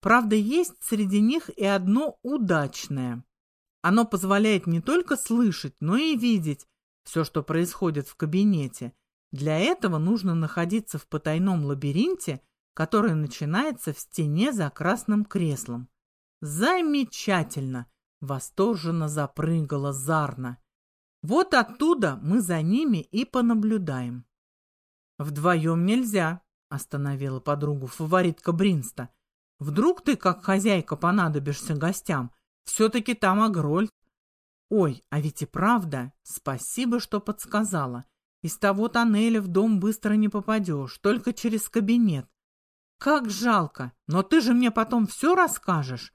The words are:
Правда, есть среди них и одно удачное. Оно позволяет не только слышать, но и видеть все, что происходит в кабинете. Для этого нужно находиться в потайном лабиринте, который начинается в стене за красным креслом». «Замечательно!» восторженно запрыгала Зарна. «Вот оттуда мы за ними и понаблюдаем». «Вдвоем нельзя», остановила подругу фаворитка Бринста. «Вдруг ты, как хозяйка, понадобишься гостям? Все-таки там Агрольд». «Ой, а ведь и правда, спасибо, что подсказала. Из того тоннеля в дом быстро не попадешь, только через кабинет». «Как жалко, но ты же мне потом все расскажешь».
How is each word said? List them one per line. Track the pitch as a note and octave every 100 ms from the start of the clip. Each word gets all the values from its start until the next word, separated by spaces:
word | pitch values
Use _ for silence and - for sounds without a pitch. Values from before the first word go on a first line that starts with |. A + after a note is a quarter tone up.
Правда, | G3+ A#3+ A3+ G#3+
есть | G#3 D#4 F4 -
среди | - G#3+ G3+ G3+
них | G#3+ D#4 -
и | -
одно | G3 G3 F#3 A3 D4+ -
удачное. | B3 C#4+ G3+ D#3+ C#3 - - C#3 B2+ A#2+ - _ _ _ _ _
Оно | E3+ G#3
позволяет | A3+ F#3+ F#3+ G3+ A3 G3+ E3+
не | E3
только | D#3+ E4 F4 C#4
слышать, | - A#3 A#3 - C#3 _
но | D3+ G#3+
и | D#4+
видеть | C#4 A#3+ G#3+ D#3 C#3 - _ _ _
все, | - E3
что | D#3 D#3
происходит | C#3+ D#3+ F3 - F3+ D3 C#3
в | -
кабинете. | D3+ F3 G#3 F3+ C3+ - A#2+ _ _ _ _
Для | C#3 D3 D#3
этого | A3 F#4 G#3 E3
нужно | E3 A3 F#3
находиться | E3 D#3 - E3+ A3 - D3+
в | -
потайном | D3+ D#3 D#3 F#3+ F3+
лабиринте, | C#3+ C#3 C#3+ D3 D4+ F#4 - C3+ _ _ _
который | - D#3+ - A3+
начинается | D#3 D3+ - D3 F3+ D4 A#3 -
в | C#3+
стене | - - D3+ D3+ B3+
за | A#3 D3+
красным | - D#3+ A#3 - G#3
креслом». | G#3 G3 E3 C3+ - A#2+ B2 _ _ _ _ _
«Замечательно!» | D3+ D3+ B3 F#4 E4 C#4+ B3 - - F#3 D#3 - C3+ B2+ A#2+ _ _ _
восторженно | C3+ C3+ - - G3+ G#3 D#3+ E3 D#3
запрыгала | D3+ C#3+ - D#3 E3 D3 C#3+ C#3
Зарна. | C3+ C3+ D#3+ D3 B2 B2+ B2 _ _ _ _ _ _
«Вот | D#3 C4+ F#4
оттуда | C4+ A3+ - D#4 E4+ F#3+ B2+
мы | D3 G#3+
за | F3+ E3
ними | D#3 A3+ D#4 G3
и | - G3+
понаблюдаем». | C4+ B3+ A#3+ A3+ G#3+ A3 E3 C3 B2 B2 A#2+ _ _ _ _ _ _ _ _ _
«Вдвоем | D3 D3 D#3+ F3 D#3+ E3 F3+
нельзя», | A#3 B3 G3+ D#3+ F3 _ _ _
остановила | C#3 - C#3+ C#3+ C#3 C#3 C3
подругу | - C#3+ D3 C#3+ C3
фаворитка | - D#3 F#3 F3+ D#3 -
Бринста. | E3 G3 E3 B2 - B2 _ _ _ _ _
«Вдруг | C#3+ D3+ C#4+ F4
ты, | - B3+
как | - -
хозяйка, | - F#3+ G#3 F#3+ - D3
понадобишься | F3 G3+ E3+ D3 C#3 C#3+ -
гостям? | D3+ D#3+ F#3+ - D3+ A#2+ _ _ _
Все-таки | - - A3 A#3+ A3
там | A#3 G3 G3
Агрольд». | A3 F3+ D3 D#3+ G#3+ _ _ _ _ _ _ _ _
«Ой, | G#3+ E3 B2 _
а | D3
ведь | D3+ -
и | D3+
правда, | - F#3+ A#3+ E3+ C#3 B2 _
спасибо, | - - - C3 - - B3 A#3+
что | - G#3
подсказала. | G3+ G#3 - G#3 G#3+ F3+ C3+ B2 - _ _ _
Из | E3+ -
того | G3+ G3 A3+
тоннеля | A#3+ A#3 G#3 A3+ A3+
в | F#3+
дом | F3 A3 G#3
быстро | G3 G#3+ G#3+
не | G#3+ G#3+
попадешь, | G#3 G3+ A3 F3+ D3 C3 -
только | G3+ A#3 B3
через | - A#3+ A3 -
кабинет». | A3+ G3+ A#3+ A3 D3 - _ _ _ _ _ _ _
«Как | C#4 D4+ A#3
жалко, | F#3+ A#3+ G#3+ D#3+ - B2 _ -
но | E3+
ты | F#3+ D#4+
же | A#3+
мне | A#3+ B3
потом | A3 A3 A#3+ G#3
все | - C#4+
расскажешь». | F#4 E4+ - - E3+ C3 B2 -